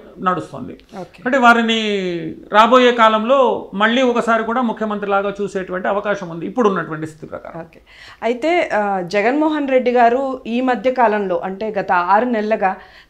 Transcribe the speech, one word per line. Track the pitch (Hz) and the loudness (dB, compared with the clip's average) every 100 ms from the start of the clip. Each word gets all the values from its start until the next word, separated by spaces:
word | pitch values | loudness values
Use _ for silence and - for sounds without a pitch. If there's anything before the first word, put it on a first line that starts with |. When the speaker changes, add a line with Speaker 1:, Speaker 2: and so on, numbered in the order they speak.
| - - | -14 -8
Speaker 1:
నడుస్తుంది. | 185 175 - - - - _ 202 | -4 -4 -6 -12 -14 -16 _ -16
Speaker 2:
ఓకే. | 175 - 247 | -16 -10 -4
Speaker 1:
అంటే | 269 | 4
వారిని | 240 233 226 226 214 202 185 170 160 - - | 6 6 4 -2 -2 -4 -4 -6 -8 -12 0
రాబోయే | 208 226 254 247 | 4 6 6 6
కాలంలో | 240 220 220 220 277 247 202 - | 6 4 4 2 2 2 0 -6
మళ్ళీ | 190 214 240 | -2 0 2
ఒకసారి | 254 233 226 226 | 2 0 0 0
కూడా | 220 226 | 0 -2
ముఖ్యమంత్రిలాగా | 240 214 220 208 202 196 202 196 | -2 -4 -6 -6 -2 -2 -2 -4
చూసేటువంటి | 202 190 180 180 196 | -6 -6 -6 -6 -2
అవకాశం | - 208 202 175 | -2 -2 -4 -6
ఉంది | 165 160 | -10 -6
ఇప్పుడున్నటువంటి | 190 214 185 156 156 156 | 0 2 0 -4 -8 -10
స్థితి | - - | -14 -14
ప్రకారం. | - - 165 | -14 -14 -16
Speaker 2:
ఓకే. | 165 - _ - - - | -16 -20 _ -20 -20 -6
అయితే, | 226 247 311 349 - | -4 -2 0 0 0
ఆ, | 202 202 196 | -2 -2 -2
జగన్మోహన్ | 180 202 208 285 311 311 277 | -4 0 0 2 0 0 0
రెడ్డి | 262 240 | 0 2
గారు | 247 233 247 269 262 - | 4 4 4 -2 -6 -4
ఈ | 233 | -2
మధ్య | 254 247 254 | 0 0 0
కాలంలో, | 254 233 214 196 170 | 2 2 2 -2 -4
అంటే | 185 190 220 202 | -4 -6 -6 -4
గత | 190 | 0
ఆరు | 185 175 202 | 0 4 2
నెలలుగా | 247 226 214 220 190 190 - - - | 2 0 0 0 0 -2 -12 -20 -10